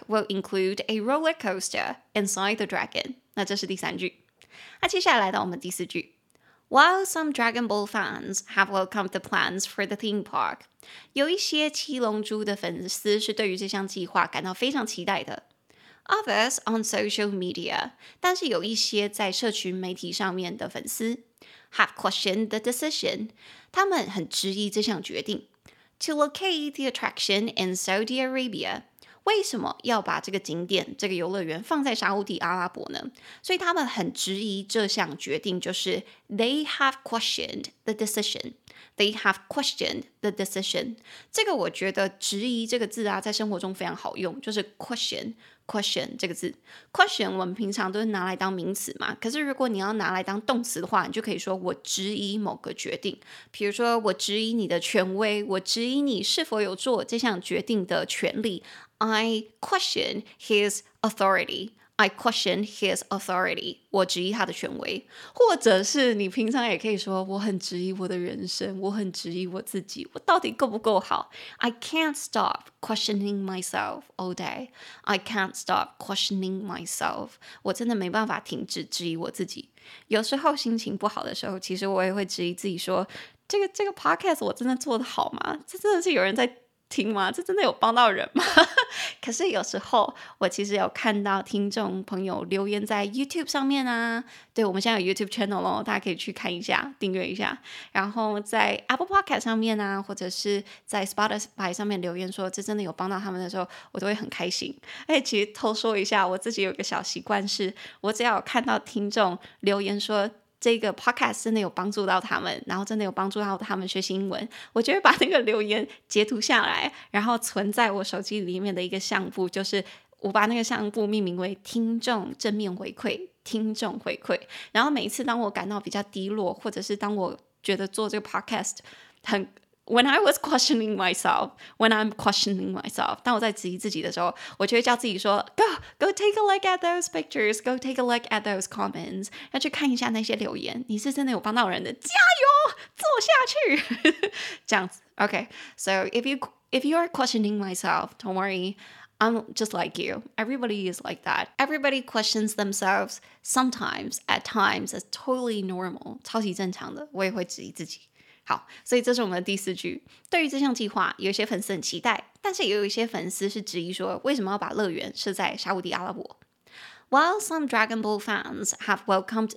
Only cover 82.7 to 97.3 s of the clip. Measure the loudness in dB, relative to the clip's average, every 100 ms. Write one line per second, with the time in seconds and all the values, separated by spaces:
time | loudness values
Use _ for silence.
82.7 | -4 0 0 -2 -8 -18 _ -2 0 0
83.7 | 0 -2 0 0 2 2 0 0 -2 -2
84.7 | -2 0 0 0 -2 -2 -2 -4 -4 -8
85.7 | -2 2 4 4 4 4 4 2 0 _
86.7 | _ _ -2 0 2 0 0 0 2 2
87.7 | 4 4 6 6 6 0 0 6 8 8
88.7 | 6 2 -2 -8 -6 -6 -2 0 0 -2
89.7 | -4 2 4 4 0 -16 -2 -2 0 0
90.7 | 2 0 2 2 2 2 0 0 0 0
91.7 | 0 -2 -2 -6 -4 -4 -4 -2 0 0
92.7 | -2 0 0 0 -2 -2 -2 -2 0 2
93.7 | 2 2 0 0 -2 -6 -14 -6 2 2
94.7 | 4 2 2 2 0 -2 -2 0 0 2
95.7 | 0 0 -2 -2 -4 -6 -6 -6 -4 -4
96.7 | -4 -6 -4 -2 -2 -2